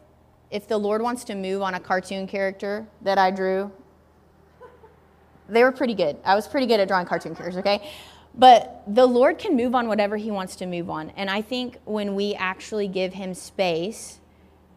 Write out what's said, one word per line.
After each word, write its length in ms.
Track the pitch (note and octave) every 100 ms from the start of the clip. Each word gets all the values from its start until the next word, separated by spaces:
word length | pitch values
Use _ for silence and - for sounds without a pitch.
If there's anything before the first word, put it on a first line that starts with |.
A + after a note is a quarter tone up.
| _ _ _ _ -
if 160 | G#3 -
the 120 | G#3+
Lord 240 | G3+ G#3+
wants 240 | A#3 A#3+ -
to 100 | G3+
move 260 | F#3+ G3
on 120 | F#3+
a 60 | F#3
cartoon 460 | F3+ F#3 F#3 G3 F#3+
character 600 | G3+ G3 F#3+ G3+ G#3 A3 -
that 160 | G3 G3
I 140 | F#3
drew, 380 | F#3+ F#3 F#3+ G3+ - - _ _ _ _ _ _ _ B4+ - - _ _ _ _ _ -
they 140 | A3
were 100 | B3+
pretty 220 | C4 C4 G3
good. 200 | D#3+ C3+
I 120 | - G3
was 120 | G#3+
pretty 200 | D4 B3
good 120 | A3+
at 80 | F#3+
drawing 180 | F#3+ F3
cartoon 300 | E3+ E3+ D#3+
characters, 240 | E3 F3+
okay? 300 | G3+ G3+ - - - - -
But 500 | - B3+ A#3 - - -
the 180 | G#3+ B3+
Lord 320 | A#3+ C#4 F#4
can 180 | A4 C4+
move 200 | B3 B3
on 120 | A#3
whatever 300 | G#3+ G3+ G#3
he 140 | A3
wants 240 | G3+ F#3 -
to 80 | F#3
move 240 | F3 F3
on. 220 | D#3 D#3
And 180 | - G3
I 120 | G3+
think 360 | A3 B3+ B3 - -
when 300 | G#3+ G3+ G3
we 180 | G3+
actually 540 | G3+ F#3 F#3+ - G#3+ G3+
give 260 | F#3 F#3
him 200 | F#3 F#3+
space 880 | F3+ - - F#3 E3 F3+ A3 - - _ _ _ _ _